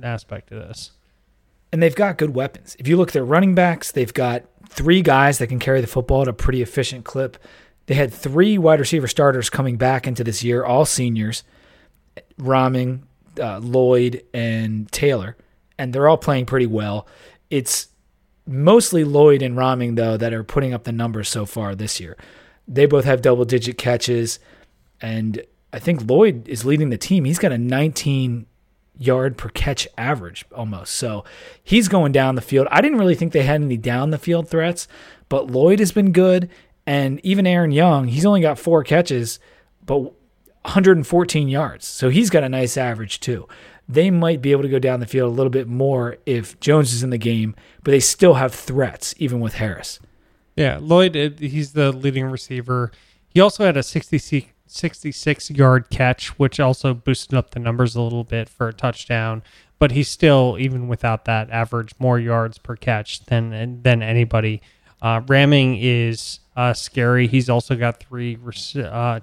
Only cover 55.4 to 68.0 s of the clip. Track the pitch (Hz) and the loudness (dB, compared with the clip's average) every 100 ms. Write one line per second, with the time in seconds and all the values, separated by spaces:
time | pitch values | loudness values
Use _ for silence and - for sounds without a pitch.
55.4 | - 143 131 127 - - 127 123 - - | -4 4 6 6 0 -2 0 -2 -8 -2
56.4 | 135 - 131 131 135 120 139 131 - 131 | -2 2 0 0 -2 -4 -2 -4 -2 -4
57.4 | - 120 117 120 120 120 117 120 117 117 | -4 -6 -6 0 0 0 -4 -4 -6 -6
58.4 | 110 - 117 107 127 - - 117 113 110 | -8 -8 -8 -4 -6 -6 -4 -4 -2 -6
59.4 | - _ _ - 143 131 135 - 160 135 | -12 _ _ 0 0 2 -4 0 4 4
60.4 | 127 101 131 127 123 117 117 110 - 110 | 4 0 -4 -4 -6 -4 -2 -4 -2 -4
61.4 | 113 113 117 120 113 - 127 120 117 117 | -2 -4 -4 -4 -8 -2 0 2 2 0
62.4 | 113 - - 113 - 107 104 - - 117 | -2 -6 -14 -8 -4 -4 -4 -14 -2 -2
63.4 | 113 110 120 123 123 117 110 120 117 113 | -2 -6 -8 -2 2 2 2 0 2 0
64.4 | 110 110 _ _ _ _ 113 113 127 139 | -2 -6 _ _ _ _ -4 -2 2 4
65.4 | 143 143 131 113 123 120 117 113 - - | 6 4 2 0 0 0 -2 -4 -10 -16
66.4 | _ 123 123 117 - 131 120 123 123 131 | _ -2 -2 -2 -6 -2 2 2 2 0
67.4 | 123 120 - 123 120 - | 2 -2 -2 -4 -4 -6